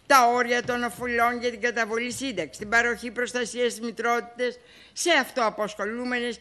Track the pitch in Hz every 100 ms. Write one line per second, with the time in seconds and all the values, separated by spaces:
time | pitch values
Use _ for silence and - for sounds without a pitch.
0 | - 277 240 247 240 240 254 247 240 -
1 | 247 233 233 240 240 233 240 233 214 226
2 | 247 226 269 185 151 - 208 233 240 220
3 | 240 233 240 247 233 233 240 208 233 214
4 | 233 240 233 - 247 240 - - - -
5 | 349 302 - - 220 - 208 - 208 233
6 | 247 247 240 220